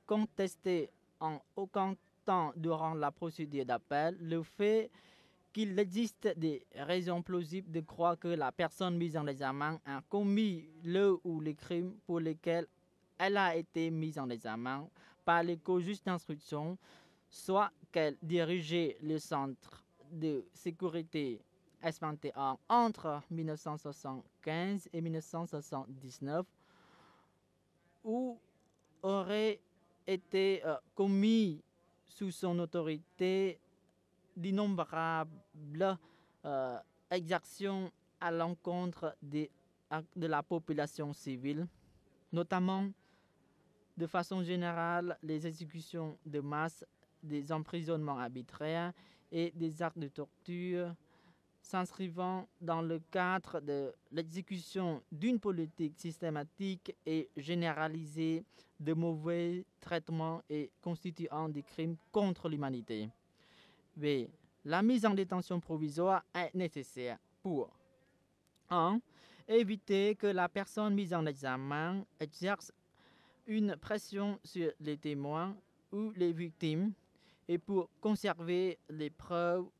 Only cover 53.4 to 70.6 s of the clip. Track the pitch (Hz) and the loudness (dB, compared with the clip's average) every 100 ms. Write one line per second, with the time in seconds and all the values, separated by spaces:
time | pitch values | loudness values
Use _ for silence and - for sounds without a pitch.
53.4 | - 160 143 143 135 - - 156 165 175 | -2 -6 -2 -2 -2 -6 -8 -6 -4 -8
54.4 | 180 185 - 190 180 151 - 151 220 233 | -6 -8 -6 -2 -2 -2 -6 -2 2 2
55.4 | 208 170 160 - 156 160 170 156 165 151 | 2 -2 -4 -2 -4 -4 -10 -4 -4 -4
56.4 | 151 - 196 185 - - 160 160 135 147 | -6 -6 -4 -4 -8 -8 -2 -2 -2 -8
57.4 | 143 175 170 151 156 160 156 156 160 160 | -2 0 0 0 -2 -2 -6 -2 0 0
58.4 | - - - - 151 160 165 156 160 170 | -4 -20 -20 -6 0 2 2 0 0 0
59.4 | 170 180 - _ - 170 160 160 160 165 | 0 -2 -8 _ -4 -4 -2 -2 -2 -4
60.4 | - 151 147 _ 175 165 185 165 165 151 | -4 -4 -4 _ -6 -4 -6 -6 -6 -4
61.4 | 160 147 - - 165 160 _ 214 202 175 | -2 -4 -8 -4 -4 -4 _ 2 2 2
62.4 | 165 147 139 127 110 110 107 - _ _ | -2 -2 -2 -4 -4 -4 -4 -8 _ _
63.4 | _ - - _ _ - 147 139 113 - | _ -20 -20 _ _ -2 0 0 -2 -10
64.4 | _ _ 143 170 220 247 214 196 185 180 | _ _ 0 4 4 6 4 4 2 -2
65.4 | - 175 - 156 156 151 180 190 - 175 | 0 -2 -2 -2 -2 2 4 4 0 -2
66.4 | 160 185 170 147 127 127 123 113 _ _ | 0 0 -2 -4 -10 -6 -6 -6 _ _
67.4 | 190 147 - - _ _ _ _ _ _ | -2 -2 -2 -8 _ _ _ _ _ _
68.4 | _ _ - 175 170 226 - - - - | _ _ 0 4 4 2 -2 -20 -20 -14
69.4 | - 226 202 208 - 196 208 214 202 180 | 4 4 4 -2 2 4 4 4 2 4
70.4 | 175 202 | 2 0